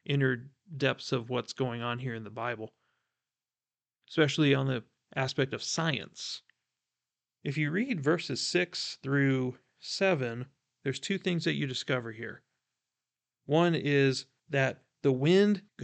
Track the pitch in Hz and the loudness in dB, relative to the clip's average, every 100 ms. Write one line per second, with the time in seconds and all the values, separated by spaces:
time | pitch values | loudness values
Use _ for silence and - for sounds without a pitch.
0 | - 143 135 127 131 _ _ 151 135 127 | -2 2 4 2 -4 _ _ -2 0 0
1 | - 131 113 123 120 - 131 117 120 120 | -2 -4 -2 -4 -4 -4 -4 -2 -4 -4
2 | 127 113 107 113 117 113 110 - _ _ | -6 -8 -10 -6 -6 -6 -10 -14 _ _
3 | _ _ _ _ _ _ _ _ _ _ | _ _ _ _ _ _ _ _ _ _
4 | _ - 151 151 147 135 135 127 - _ | _ 2 2 4 2 4 2 -4 -6 _
5 | _ - 131 - 131 127 - - 165 123 | _ -6 -4 -2 -2 -2 -6 -2 -2 -2
6 | - - - - - _ _ _ _ _ | -6 -12 -12 -12 -14 _ _ _ _ _
7 | _ _ _ _ - 139 151 170 262 196 | _ _ _ _ -6 -2 -2 0 -2 -2
8 | 139 165 - 135 - 180 175 - - - | 0 0 -2 -6 -2 0 -2 -4 -10 -8
9 | 135 139 139 131 127 123 _ _ - - | -2 2 4 2 0 -6 _ _ -10 0
10 | 196 165 123 117 123 _ _ _ 107 - | 2 2 -2 -6 -10 _ _ _ -6 -6
11 | - 196 190 170 165 143 143 127 - 127 | -4 -2 0 -2 0 -2 -2 -4 -2 -4
12 | 117 110 113 107 _ _ _ _ _ _ | -4 -10 -12 -14 _ _ _ _ _ _
13 | _ _ _ _ - 151 175 160 147 143 | _ _ _ _ 0 4 4 4 2 4
14 | 135 131 - _ _ 147 131 - _ _ | 4 2 -6 _ _ 0 0 0 _ _
15 | 143 127 143 185 208 202 - - | 2 4 6 6 6 4 -2 -14